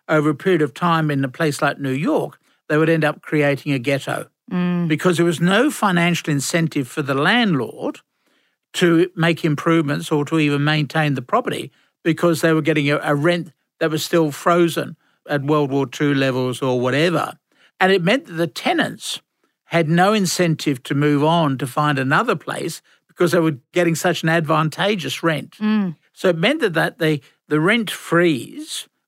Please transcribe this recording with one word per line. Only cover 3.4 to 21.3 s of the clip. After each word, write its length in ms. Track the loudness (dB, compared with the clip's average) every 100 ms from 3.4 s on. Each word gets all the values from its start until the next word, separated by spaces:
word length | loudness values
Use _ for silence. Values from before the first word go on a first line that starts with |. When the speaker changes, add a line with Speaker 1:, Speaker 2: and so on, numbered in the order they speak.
| 0 0 -2
Speaker 1:
a 60 | -2
ghetto 500 | 0 -2 -4 -8 -8 _ -6
Speaker 2:
Mm. 380 | -2 0 0 0
Speaker 1:
because 300 | 0 0 2
there 80 | 2
was 160 | 2
no 280 | 2 4 2
financial 600 | 2 0 2 2 0 -2
incentive 560 | -2 0 -2 0 -2 -4
for 140 | -4
the 120 | -2
landlord 840 | 0 2 2 2 0 -2 -6 -8 -8 _ _ _ _ _ _ _
to 360 | 0 4 4 2 0
make 280 | 0 0
improvements 680 | -2 -2 0 0 0 -4 -2
or 120 | -2 0
to 140 | 0
even 240 | 2 2
maintain 520 | 0 0 0 -2 0 -2
the 60 |
property 500 | -2 -2 -2 -8 -10 _ _ _
because 360 | -2 2 2 2
they 120 | 2
were 80 | 2
getting 280 | 2 0 0
a, 80 | 0
a 120 | 0 0
rent 360 | 2 0 -6 _ _ -4
that 100 | -2
was 120 | -2 0
still 260 | 0 0
frozen 640 | -2 0 2 2 0 -8 -14 _ _ -6
at 140 | -4
World 260 | 0 0 2
War 140 | 0 -2
Two 280 | -2 0
levels 480 | 2 0 0 -2 -2
or 180 | -2 0
whatever. 580 | 0 0 0 0 -4 -8 _ _ _ -2
And 120 | 2
it 100 | 2
meant 240 | 2 0 -2
that 80 |
the 140 | -4 -4
tenants 720 | -2 -2 -2 -2 -6 -12 -12 _ _ _ _ -4
had 240 | -2 2
no 240 | 4 4
incentive 680 | 2 0 0 0 0 -2 -4
to 120 | -2 0
move 280 | 2 2
on 340 | 2